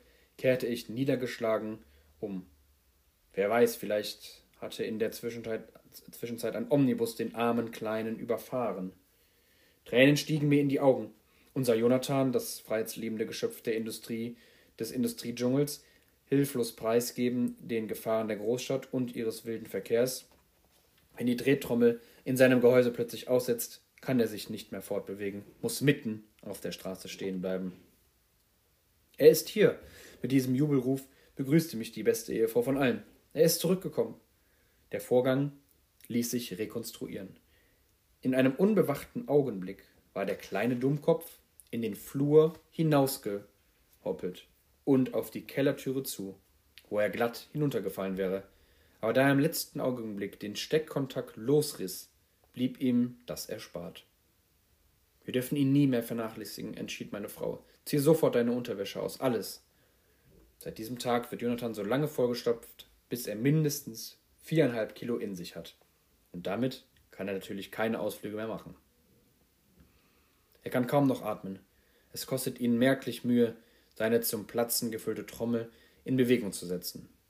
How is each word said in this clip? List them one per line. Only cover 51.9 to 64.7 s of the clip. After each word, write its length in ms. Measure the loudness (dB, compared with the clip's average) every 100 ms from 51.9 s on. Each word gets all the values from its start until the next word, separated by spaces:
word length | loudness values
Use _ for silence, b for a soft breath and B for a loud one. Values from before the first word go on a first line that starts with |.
| -10 -16 _ _ _ _
blieb 260 | -4 -4 0
ihm 380 | 2 2 0 -4 -12
das 220 | -10 -8
erspart. 580 | -10 -10 -10 -10 -14 _ _ _ _ _ _ _ _ _ _ _ _ -4
„Wir 80 |
dürfen 220 | -4 -2 0
ihn 180 | 4
nie 140 | 6 4
mehr 160 | 4
vernachlässigen“, 720 | 0 -4 -6 -8 -12 -10 -10 -10
entschied 360 | -10 -8 -8
meine 180 | -8 -10
Frau. 340 | -8 -8 -8 b b -2
„Zieh 120 | 2
sofort 380 | 6 6 4 2
deine 160 | 2
Unterwäsche 500 | 0 -4 -6 -6 -6
aus, 180 | -8 -2
alles.“ 460 | -2 0 -4 -12 _ b b b b b b -20 _ _
Seit 180 | -14 -12
diesem 220 | -10 -6
Tag 320 | 0 0 -2
wird 100 | -6
Jonathan 320 | -4 -2 -4
so 100 | -6
lange 240 | -2 0 0
vollgestopft, 800 | 0 0 0 -2 -2 -4 -20 -20 _ -10
bis 180 | -8 -6
er 80 | 0
mindestens 840 | 2 4 2 -2 -10 -12 -14 -18 _ _
viereinhalb 540 | -2 2 2